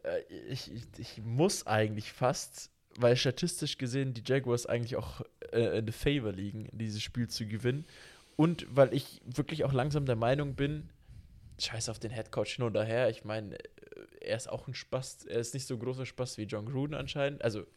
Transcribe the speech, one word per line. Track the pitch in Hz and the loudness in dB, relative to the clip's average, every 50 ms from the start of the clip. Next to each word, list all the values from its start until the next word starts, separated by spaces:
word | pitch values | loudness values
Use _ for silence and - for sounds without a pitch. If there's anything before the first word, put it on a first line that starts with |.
äh, | - 71 87 85 - - 92 90 57 57 | -2 -2 -2 -2 -2 -4 -12 -12 -8 -8
ich, | 139 - - - | -6 -6 -8 -8
ich, | 78 117 - - - - | -10 -12 -12 -12 -12 -12
ich | 117 - - - | -12 -12 -10 -8
muss | 107 113 113 131 165 202 - - - | -4 0 4 4 4 4 4 0 0
eigentlich | - 110 110 110 107 107 104 - - | 2 4 4 4 4 2 -4 -6 -8
fast, | - - 127 123 165 - - - - - - - _ _ _ _ - | -4 0 2 2 2 0 -4 -10 -12 -14 -16 -16 _ _ _ _ -2
weil | - 123 120 123 | 6 6 8 8
statistisch | 123 - 135 123 - 175 170 - - 156 143 - | 8 6 2 2 2 0 -2 0 -2 -4 -4 -4
gesehen | - 131 120 120 135 135 135 123 | -2 -4 -2 0 0 0 -2 -2
die | 117 110 | -4 0
Jaguars | 123 127 139 131 120 120 120 - | 2 2 2 4 2 2 2 2
eigentlich | - 113 120 120 113 117 | 0 0 0 0 0 -2
auch, | - - - - - - - _ - - - | -2 -2 -4 -6 -8 -10 -12 _ -14 -8 0
äh, | - 113 117 95 80 107 | 2 4 4 4 4 2
in | 110 | 0
the | 107 | 0
favor | 117 - - 147 143 143 113 107 | -2 0 2 2 4 4 2 0
liegen, | 95 92 101 101 95 110 107 - | -2 -2 -4 -6 -6 -6 -8 -8
dieses | - 107 113 110 104 107 | -6 -4 -4 -2 -2 -4
Spiel | - - - 123 117 107 | -4 -4 0 -2 -2 0
zu | - - 120 | -2 -4 -4
gewinnen. | 104 113 107 123 123 131 147 165 - - - - - - - - - - | -4 -2 0 2 2 2 0 -4 -8 -16 -20 -20 -20 -20 -20 -20 -6 2
Und | - 156 170 170 - - - | 4 6 6 4 2 -4 2
weil | 120 139 135 120 - | 8 8 8 8 8
ich | 139 - - - - - | 0 -2 -4 -12 -16 -12
wirklich | 120 123 147 143 - 165 151 151 | -8 -4 -4 -2 -2 0 0 0
auch | 143 135 | 2 2
langsam | 127 127 151 143 151 143 | 2 2 2 2 0 2
der | 131 120 | 2 2
Meinung | 110 113 120 135 147 147 143 127 | 2 4 2 2 2 0 -2 0
bin, | - 139 143 151 151 151 - - - - - - - - - - - - - - - | 0 0 0 0 -4 -8 -12 -16 -20 -20 -20 -20 -20 -20 -20 -20 -20 -20 -16 -8 -6
scheiß | - - - 110 - - | -6 -4 -4 -4 -4 -4
auf | 110 - | -6 -6
den | - 107 | -6 -6
Headcoach | 127 113 110 - - 127 127 - - | -4 -6 -6 -4 -2 -2 -2 -2 0
hin | - 123 | -2 -2
und | 117 98 | 0 2
her, | 104 110 113 113 120 127 117 | 2 2 2 2 2 2 2
ich | 113 - - | 0 -2 -6
mein, | 104 107 110 107 95 | -6 -6 -4 -6 -8
äh, | - - - - - - - - - - - - - - | -10 -12 -12 -14 -18 -20 -20 -18 -16 -16 -16 -16 -16 -10
er | - - 113 | -4 -4 -2
ist | 113 - - | -2 -4 -6
auch | - 120 - | -8 -8 -6
ein | - 123 | -8 -10
Spast, | - - - - 127 127 - - - - - | -10 -8 -4 -4 -4 -4 -4 -12 -14 -8 -2
er | 90 117 | -2 -2
ist | 117 - | -2 -2
nicht | - 135 135 | -4 -6 -4
so | - 135 | -4 -4
ein | 113 | -4
großer | 117 127 127 131 127 | -2 -4 -4 -4 -6
Spast | 117 - - 127 123 - - | -8 -4 -6 -6 -6 -4 -6
wie | 107 | -6
John | 98 113 107 104 | -4 -4 -6 -4
Gruden | 113 - 127 139 147 156 | -4 -2 -2 -2 -2 -2
anscheinend, | 135 135 127 - 147 139 143 147 143 - | -4 -6 -4 -2 0 0 0 0 0 -2
also | 117 104 104 - - - | 0 0 -2 -8 -10 -12